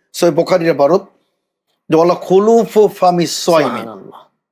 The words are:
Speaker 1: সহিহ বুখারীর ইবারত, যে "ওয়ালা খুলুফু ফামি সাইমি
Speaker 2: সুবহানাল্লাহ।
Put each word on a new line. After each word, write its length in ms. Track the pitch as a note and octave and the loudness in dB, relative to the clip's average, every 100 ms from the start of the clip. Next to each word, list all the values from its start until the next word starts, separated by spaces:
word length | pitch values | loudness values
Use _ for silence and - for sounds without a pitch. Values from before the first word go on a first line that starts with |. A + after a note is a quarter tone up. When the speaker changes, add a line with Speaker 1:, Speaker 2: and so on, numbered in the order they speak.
| _ | _
Speaker 1:
সহিহ 200 | - F3 | -2 0
বুখারীর 360 | D#3 E3 F3+ E3 | 0 0 0 0
ইবারত, 380 | E3+ C#3+ F#3 - _ _ _ _ _ _ _ - | 0 0 0 -2 _ _ _ _ _ _ _ -2
যে 80 | D#3+ | 0
"ওয়ালা 180 | E3+ | 0
খুলুফু 760 | F3 - F#3+ G#3+ A#3 G3 G#3+ G3+ | -2 0 2 4 2 2 2 0
ফামি 380 | - F3+ F3 D#3 | 2 0 0 -4
সাইমি 360 | - - E3 | -4 -2 0
Speaker 2:
সুবহানাল্লাহ। 680 | C3+ A#2 A#2 G2+ - - - _ _ | 0 -6 -12 -16 -20 -20 -20 _ _